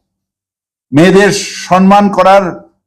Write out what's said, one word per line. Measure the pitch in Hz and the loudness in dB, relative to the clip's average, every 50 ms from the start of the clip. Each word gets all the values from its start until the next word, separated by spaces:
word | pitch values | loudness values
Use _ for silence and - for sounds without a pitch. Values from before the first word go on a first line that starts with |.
| _ _ _ _ _ _ _ _ _ _ _ _ _ _ _ _ _ - 127 | _ _ _ _ _ _ _ _ _ _ _ _ _ _ _ _ _ -4 0
মেয়েদের | 143 170 185 185 190 208 196 147 | 0 2 2 2 2 2 0 -2
সম্মান | - - - - - - - 175 185 190 190 202 208 208 202 196 | -6 -10 -12 -14 -14 -8 -4 -2 0 2 2 2 2 0 0 -2
করার | - 180 190 196 202 196 170 151 - - _ _ _ _ | 0 0 2 2 2 0 -2 -8 -14 -18 _ _ _ _